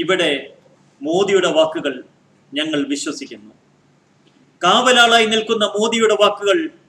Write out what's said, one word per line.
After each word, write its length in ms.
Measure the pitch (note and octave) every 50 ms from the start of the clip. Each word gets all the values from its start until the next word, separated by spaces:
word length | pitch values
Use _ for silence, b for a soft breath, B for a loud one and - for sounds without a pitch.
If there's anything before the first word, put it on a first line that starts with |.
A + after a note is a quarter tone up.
ഇവിടെ 300 | E3 D#3 F#3+ F3+ F3 D#3 C#3+ C3+ - - - _ _ _ _ _ _ _ _ -
മോദിയുടെ 480 | C#3 D3+ E3+ F#3+ G3+ G3 G3 F#3 F3 E3+ D3+
വാക്കുകൾ 360 | D#3 D#3+ D#3 - E3+ C#3+ C#3+ B2+ B2+ - _ _ _ _ _ _ _ _ - C3+
ഞങ്ങൾ 220 | C#3+ D#3 D#3 D#3 C#3+ C#3 C3
വിശ്വസിക്കുന്നു. 600 | C#3+ C#3 - D#3+ C#3 - C3+ - - G#2 G#2 G#2+ _ _ _ _ _ _ _ _ _ _ _ _ _ _ _ _ _ _ _ _ _ - -
കാവലാളായി 640 | F3+ G3 A#3 B3 B3+ B3 B3 A#3 A#3 A#3 A#3 G#3+ G#3+ A3
നിൽക്കുന്ന 320 | A3 A3 - A3+ G#3+ G#3 G3+ -
മോദിയുടെ 380 | G#3 G#3+ A3+ A3+ A3+ A3+ G#3+ G#3 G3
വാക്കുകൾ 380 | G#3 G3+ G#3 - G3+ G3+ F#3+ E3+ D#3+ D#3 - _ _